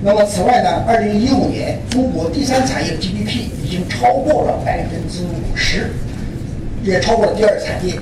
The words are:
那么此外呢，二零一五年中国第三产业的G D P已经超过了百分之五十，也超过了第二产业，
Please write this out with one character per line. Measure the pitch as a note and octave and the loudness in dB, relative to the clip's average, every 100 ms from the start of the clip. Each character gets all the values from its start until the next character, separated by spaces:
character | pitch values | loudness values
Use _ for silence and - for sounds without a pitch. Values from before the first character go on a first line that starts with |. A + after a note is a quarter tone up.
那 | G3+ G#3 | 2 4
么 | |
此 | G#3 F#3 | 4 2
外 | - - | 2 4
呢， | - - A3+ | 4 0 2
二 | A3 | 2
零 | G#3 G#3 | 4 2
一 | B3+ | 4
五 | - D4+ | 2 2
年 | - - G3+ - | 0 -4 -4 -2
中 | B3+ C4 | 0 0
国 | - - | 0 -2
第 | C#4+ C4 | -2 2
三 | C4 C4 | 2 2
产 | - D4+ | 0 -2
业 | |
的 | - | -2
G | F#3+ | -4
D | G#3 G#3+ | -2 -2
P | - - - | -2 -4 -6
已 | - | -4
经 | F3+ - | -4 -2
超 | - B3 | 0 2
过 | C4+ D4+ - - | 2 2 0 0
了 | - - | -2 -2
百 | - | -2
分 | - - - | -4 -4 -6
之 | - | -6
五 | F3 - - - | -4 -4 -2 0
十， | - - - - - - - - - - - - F#3+ | 0 0 -2 -4 -6 -6 -6 -6 -8 -6 -6 -4 0
也 | F3+ | 0
超 | G#3+ A3+ | 2 2
过 | G3+ | 2
了 | |
第 | G#3 | 4
二 | G#3+ - | 2 2
产 | - - F3+ | -2 -4 -4
业， | - | -4